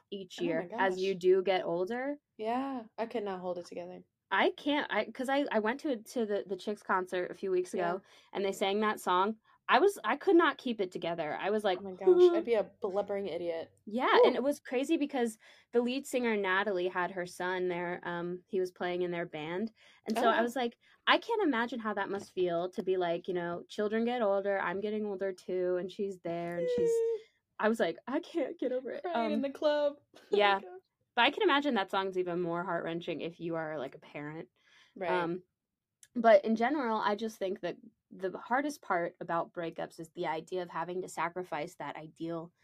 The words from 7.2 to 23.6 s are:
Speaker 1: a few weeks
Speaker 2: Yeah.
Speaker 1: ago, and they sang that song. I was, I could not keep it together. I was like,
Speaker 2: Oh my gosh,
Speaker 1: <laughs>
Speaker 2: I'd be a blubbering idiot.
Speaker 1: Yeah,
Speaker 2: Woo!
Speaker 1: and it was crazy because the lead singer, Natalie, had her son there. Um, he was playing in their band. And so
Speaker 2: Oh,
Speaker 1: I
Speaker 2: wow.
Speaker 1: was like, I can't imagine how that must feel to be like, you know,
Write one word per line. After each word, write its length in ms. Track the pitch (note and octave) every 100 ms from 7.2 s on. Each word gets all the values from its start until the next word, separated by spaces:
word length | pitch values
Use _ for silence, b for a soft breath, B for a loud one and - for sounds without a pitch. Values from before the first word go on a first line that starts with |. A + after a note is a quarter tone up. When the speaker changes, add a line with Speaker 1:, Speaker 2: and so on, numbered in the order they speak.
| F3+
Speaker 1:
a 40 |
few 160 | - G3
weeks 220 | F3+ F3+
Speaker 2:
Yeah. 220 | F#3+ E3+
Speaker 1:
ago, 80 | F#3+ b b b
and 120 | G3
they 80 | G3
sang 280 | F#3+ G3 G3+
that 200 | G#3+ G#3
song. 360 | G3 F3+ G3 A3 b b -
I 100 | A#3
was, 200 | G4+ -
I 120 | G#3+ C#4+
could 200 | - E4+
not 220 | D#4 C4+
keep 220 | B3+ A3
it 100 | F#3
together. 440 | F3 E3+ E3+ D3+ G#2+
I 100 | F3+
was 140 | G#3+
like, 160 | G#3 F3+
Speaker 2:
Oh 20 |
my 100 | G3
gosh, 380 | F#3 F#4 F4+ F4+
Speaker 1:
<laughs> 0 |
Speaker 2:
I'd 120 | A#3+
be 100 | A#3+
a 100 | A3 F#3 -
blubbering 460 | G3+ G3 G3 G3+ G3
idiot. 460 | E3+ E3+ E3 D#3 _ -
Speaker 1:
Yeah, 260 | A3+ E4
Speaker 2:
Woo! 120 | G#4+
Speaker 1:
and 120 | B4 B3+
it 60 |
was 180 | C4+ D4
crazy 360 | - B3+ C#4 D#4+
because 400 | C#4+ C4+ A#3 - B B B
the 80 | A#3+
lead 260 | B3 C4+ C#4+
singer, 300 | C4 A#3 G#3
Natalie, 520 | F#3+ F#3+ G#3 F3+ F3+
had 220 | F#3 F3+
her 120 | F#3+ F3
son 420 | - F3+ F#3 F3+
there. 320 | F3 F3 F3+
Um, 380 | F3 F3 F3 F3+ -
he 140 | F#3
was 100 | F#3
playing 320 | - F3+ F3+
in 80 | F3
their 140 | F3 E3+
band. 460 | D#3 D#3 F3+ A3 _ b b -
And 120 | A3
so 80 | A#3
Speaker 2:
Oh, 40 |
Speaker 1:
I 120 | A3
Speaker 2:
wow. 0 |
Speaker 1:
was 120 | A#3 C4
like, 200 | A#3+ - b b -
I 100 | D#4
can't 240 | - A4
imagine 380 | F4 A3+ A#3+ B3
how 140 | G#3+
that 160 | G3+ F#3+
must 240 | G3 -
feel 340 | F#3 F3 E3+ F3+
to 120 | A3+
be 140 | F#3 F#3
like, 300 | F3 E3+ G3
you 60 |
know, 280 | F3 F3 F3